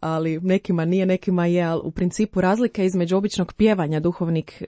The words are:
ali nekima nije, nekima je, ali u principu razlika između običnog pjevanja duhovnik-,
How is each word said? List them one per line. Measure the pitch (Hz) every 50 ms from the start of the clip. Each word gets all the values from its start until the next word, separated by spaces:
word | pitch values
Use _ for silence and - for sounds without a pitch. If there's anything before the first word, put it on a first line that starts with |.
ali | - 160 160 156 160 160 156 160
nekima | 180 185 185 190 - - 175 170 160
nije, | 170 180 190 185
nekima | 185 185 185 - 202 180 175 170
je, | 175 175 180 170
ali | 165 165 156 -
u | 160
principu | - - 180 180 - - 214 - - 185
razlika | 180 185 202 226 247 - - 208
između | 185 190 185 180 175 170 185
običnog | 196 202 202 - 196 175 -
pjevanja | - - 214 214 208 185 160 147 156 151
duhovnik-, | 160 175 175 - 175 165 165 160 156 - - - -